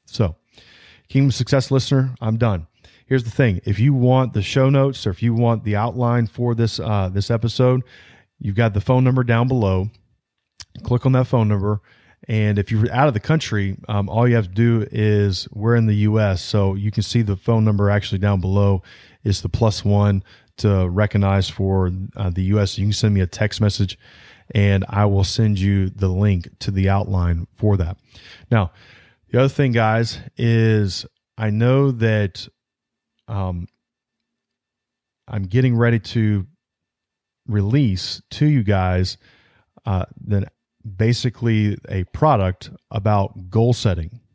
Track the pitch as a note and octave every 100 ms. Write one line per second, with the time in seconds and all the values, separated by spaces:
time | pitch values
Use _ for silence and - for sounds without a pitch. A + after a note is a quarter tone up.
0 | _ - G2 - _ _ - - - -
1 | _ C3+ C#3 - A#2+ C3+ - C3+ - C#3
2 | C3 B2 A2+ A2+ A#2 F#2 E2 _ _ _
3 | _ C3 A#2 - B2+ F#2 - G2 B2+ C3+
4 | B2 B2+ B2+ G#2 G2 C#3 C3+ C#3 C#3 C3
5 | - F#2 A#2 A2+ A#2+ A#2 G#2+ G2+ A#2 G#2
6 | B2 A#2+ A2+ - A#2+ A2+ A#2 - G2 G#2
7 | F#2+ F#2+ - A#2 A#2 - B2+ B2+ - -
8 | - - _ _ - G2 A#2 G2+ - B2+
9 | B2+ C3 A#2+ A#2 B2+ C3 G2+ F#2+ G2 _
10 | _ _ _ _ _ _ - - - B2
11 | C3+ C3 B2+ B2+ G#2+ G#2 G2+ G#2+ _ _
12 | _ _ - A2 G#2+ G#2 G2 A2 G#2+ B2
13 | D3 G#2+ - D#3+ - G#2+ G2 F#2+ - G#2
14 | G2+ G2+ B2 A#2 F#2 F#2+ A#2 A#2 G#2+ B2
15 | G#2+ G#2 G2+ F#2 - G#2 A2 A#2+ A2+ G#2
16 | G#2 A2 G#2 F#2 - G#2+ G2 F#2+ G#2 G#2+
17 | G2+ A#2+ G#2+ F#2+ - A#2 A2 G#2 G2+ G2+
18 | - G2 G#2 G2 F#2+ G2 G2+ G2 - -
19 | - _ G#2+ F#2+ E2+ - A2+ G2+ G2+ G2+
20 | G#2 G2 - - _ - G#2+ G2 F#2 F2+
21 | G#2 G2+ G2 G2 F#2 - F#2+ F#2+ F2+ F#2
22 | F#2+ - G2 F2 F#2 G#2 G2+ - G2+ G2+
23 | A2 G2+ F2+ - G#2+ - G#2+ - G2 -
24 | _ - - - _ A2+ G2+ G2 F#2+ G2+
25 | G#2 G2 F#2 - A2 G2+ G2 G2 F#2+ -
26 | F#2+ F#2 G#2 F#2 - _ - G2 F#2+ G2
27 | F#2+ F#2+ F2 E2+ E2+ _ G#2+ G2 E2 F#2
28 | _ - - - - A#2 F#2 _ - -
29 | _ _ _ B2 C3+ C3 C#3 A#2 A2 A2
30 | A2+ - - - A#2 A#2 A2+ A2 G2+ -
31 | - _ _ - A2 G#2+ A#2+ C3+ C#3 B2
32 | A2+ G#2+ G2+ - - _ _ _ _ _
33 | _ _ - G2+ F#2 F2+ F2+ _ _ _
34 | _ _ _ _ _ _ _ _ _ _
35 | _ _ - A2 F#2+ A#2 B2+ A#2 A#2+ A#2
36 | - A#2+ G#2+ G#2 F#2 _ _ _ _ _
37 | _ _ _ _ - G#2 G2 C3+ C3 F2+
38 | - - _ - D3+ C#3+ G2+ G2 F#2 F2+
39 | F#2 - _ _ _ _ _ _ - F#2
40 | F2+ - - G2+ G2 _ _ _ A2 F#2+
41 | A2 A#2+ B2+ - A#2+ A2 G#2 G#2 - G2
42 | F2+ - D#3 B2 F#2 F2+ - - _ A2
43 | G#2 G#2 G2 - F#2 A2+ A#2 A#2+ A2 E2+
44 | D#2+ A#2+ _